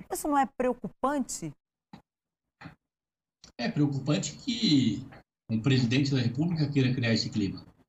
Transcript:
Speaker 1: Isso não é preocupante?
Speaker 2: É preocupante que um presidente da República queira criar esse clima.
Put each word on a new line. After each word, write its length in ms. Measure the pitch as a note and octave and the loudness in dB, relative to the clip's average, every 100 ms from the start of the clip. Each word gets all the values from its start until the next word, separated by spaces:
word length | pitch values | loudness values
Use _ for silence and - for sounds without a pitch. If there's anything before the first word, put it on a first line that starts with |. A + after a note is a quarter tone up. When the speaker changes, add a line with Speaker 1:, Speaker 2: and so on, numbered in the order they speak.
| - | -10
Speaker 1:
Isso 160 | F4+ D#4+ | -6 0
não 100 | C#4+ | 2
é 100 | C4+ - | 0 0
preocupante? 920 | B3+ A#3+ F#3+ - C4 D4 A#3+ - D#3+ - _ _ _ - _ _ _ _ _ _ - - _ _ _ _ _ _ - - | -2 -2 -6 -4 -2 -2 -4 -6 -10 -12 _ _ _ -20 _ _ _ _ _ _ -20 -20 _ _ _ _ _ _ -20 -8
Speaker 2:
É 100 | - | -4
preocupante 640 | D3 C#3+ C3+ D3+ D3 - - | 0 0 0 -2 -2 -2 -8
que 720 | - - G3+ C#3+ A2+ G2 - - - _ - | -8 -2 4 4 4 0 -6 -16 -20 _ -4
um 100 | A2+ | -2
presidente 540 | C3 C3 A#2 C3 C3+ | 2 4 4 2 2
da 60 | C#3 | 2
República 500 | A2+ C#3 E3+ D#3+ D3 | 0 0 -2 0 0
queira 240 | C#3 B2+ | 2 2
criar 200 | - A#2 | 2 2
esse 160 | A2 - | 0 0
clima. 360 | A2 F#2+ F2 - _ | -2 -2 -4 -14 _